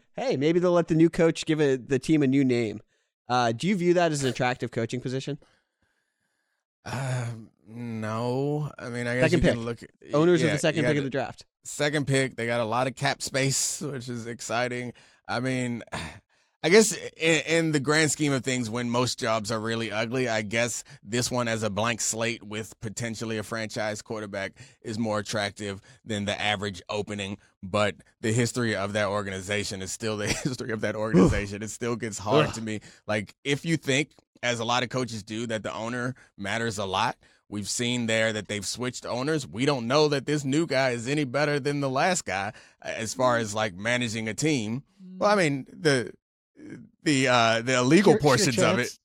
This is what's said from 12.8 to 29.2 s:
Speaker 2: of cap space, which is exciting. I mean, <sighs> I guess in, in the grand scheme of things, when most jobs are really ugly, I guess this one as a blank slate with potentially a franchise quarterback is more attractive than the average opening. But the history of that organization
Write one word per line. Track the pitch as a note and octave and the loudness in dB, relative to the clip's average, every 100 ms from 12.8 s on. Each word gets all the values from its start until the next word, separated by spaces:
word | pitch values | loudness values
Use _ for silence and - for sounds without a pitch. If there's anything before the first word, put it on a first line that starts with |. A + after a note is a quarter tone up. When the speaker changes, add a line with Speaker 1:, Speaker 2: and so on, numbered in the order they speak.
| C3 | 0
Speaker 2:
of | - | -2
cap | C#3 C3 | -2 -2
space, | - C3+ C3+ C3+ - - | -2 0 2 0 -2 -4
which | D3 C3+ B2 | -8 -8 -8
is | A#2+ A2+ | -10 -10
exciting. | A#2 - A2+ B2 B2 B2 - - _ - | -10 -4 -2 -2 -4 -8 -12 -20 _ -6
I | A2 | -2
mean, | C3 B2+ B2 A#2 - | -2 -2 -2 -4 -6
<sighs> | - E2 - _ _ _ _ | -10 -10 -14 _ _ _ _
I | D#3 | 6
guess | G3+ G#3+ D#3+ - - | 8 6 2 -8 -2
in, | D#3+ D#3 C#3 | 2 2 2
in | E3 E3 | 2 2
the | D3+ | 2
grand | C3+ D3+ D#3 | 2 4 2
scheme | - D3 | 2 2
of | C3+ | 0
things, | C3 B2+ A2+ | 0 -2 -2
when | A#2+ A#2+ | -4 0
most | A#2+ B2 - | 0 0 0
jobs | A#2+ A2 G#2 | 0 0 -2
are | A2+ | -4
really | A2 A2+ A2+ | -2 -2 -2
ugly, | G#2 A2+ C3 B2 | -2 -2 -2 0
I | A2 | -2
guess | G#2 A2+ A#2+ - - C#3+ | 0 0 0 -2 -10 -18
this | G2+ A#2+ A#2+ | -4 -2 0
one | B2 A#2 | 0 0
as | A2+ | 0
a | A2 | -2
blank | G2 A2+ A2+ | 0 -2 0
slate | - A2+ A#2 A#2 | -2 -2 -2 -4
with | G2+ G#2 G#2+ - | -8 -10 -10 -12
potentially | A2+ F#2+ A#2+ A2 A2+ A2 | -12 -6 -6 -6 -4 -4
a | |
franchise | G2+ A2+ G#2+ A#2+ G#2+ G#2+ | -4 -6 -6 -4 -4 -4
quarterback | - A2 G#2+ G2 G2 - B2 _ | -8 -8 -6 -6 -6 -10 -20 _
is | - A2 | -8 -2
more | A2+ G#2 | 0 -2
attractive | G2+ A2 G2+ - G#2 G2 - - | -2 -2 -4 -4 -8 -8 -14 -16
than | - G#2 G2+ | -6 -4 -2
the | G2+ | -2
average | G#2 G2+ G#2 F2+ - | 0 0 -4 -8 -6
opening. | G#2 G2+ G2+ G2 G2+ _ _ | -4 -4 -6 -6 -10 _ _
But | F#2+ G#2 G#2 E2 - _ | -4 0 0 -2 -14 _
the | A2+ | 0
history | A2+ A#2 B2+ A#2 G2 | 2 0 0 -2 -2
of | G2+ | -2
that | G#2 G2+ | 0 0
organization | G#2 | 0